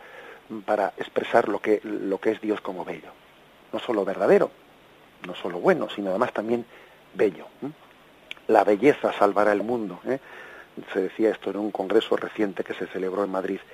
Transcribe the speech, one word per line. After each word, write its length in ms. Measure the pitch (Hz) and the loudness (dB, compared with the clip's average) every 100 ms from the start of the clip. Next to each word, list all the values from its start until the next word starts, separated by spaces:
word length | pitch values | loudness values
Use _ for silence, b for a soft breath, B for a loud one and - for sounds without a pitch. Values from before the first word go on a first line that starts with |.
| B B B B - 110 | B B B B -14 -10
para 300 | 101 107 98 - | -2 0 0 -4
expresar 520 | - - 107 120 117 | -6 -4 2 2 2
lo 120 | 101 | 0
que, 200 | - 104 | 0 0
lo 340 | 107 104 101 95 | 0 -6 -2 -2
que 120 | 110 | 0
es 100 | 107 | -2
Dios 220 | 107 101 | -2 -4
como 220 | - 92 | -4 -8
bello. 260 | 82 82 - - - - - - - | -8 -12 -14 -20 -20 -20 -20 -20 -10
No 40 | 113 | -6
solo 280 | - 110 95 | -2 0 0
verdadero, 440 | 87 104 196 151 - - - - - - - 87 | 0 4 4 4 -4 -20 -20 -20 -20 -20 -16 -12
no 80 | |
solo 260 | 90 98 87 | -8 -8 0
bueno, 280 | 139 165 104 | 2 2 0
sino 200 | - 101 | -4 -2
además 220 | 95 120 | 0 0
también 320 | - 110 120 117 B B B - | -2 -2 -2 -4 B B B -14
bello, 320 | - 110 - - - | -2 0 0 -12 -12
¿eh? 80 | 131 156 - - - - - - - | -12 -12 -20 -20 -20 -20 -20 -12 4
La 160 | 110 | 6
belleza 480 | 98 104 131 - 107 | 6 6 4 4 0
salvará 400 | - 104 98 104 | 2 2 4 4
el 100 | 104 | 2
mundo, 380 | 104 120 104 90 113 | 0 -2 -4 -6 -6
¿eh? 120 | 131 B B B B B - - | -6 B B B B B -18 -6
Se 80 | 101 | -4
decía 280 | 92 - 110 | -2 2 2
esto 200 | 95 - | 2 -4
en 80 | 95 | -4
un 120 | 107 | -4
congreso 460 | - 95 107 - 104 | -4 2 2 2 0
reciente 480 | 87 - 104 87 | -2 -2 -2 -4
que 100 | - | -8
se 120 | 110 90 | -8 -8
celebró 360 | 98 92 92 | -6 -4 -2
en 80 | 101 | -2
Madrid 300 | 95 90 95 - | -2 -4 -6 -10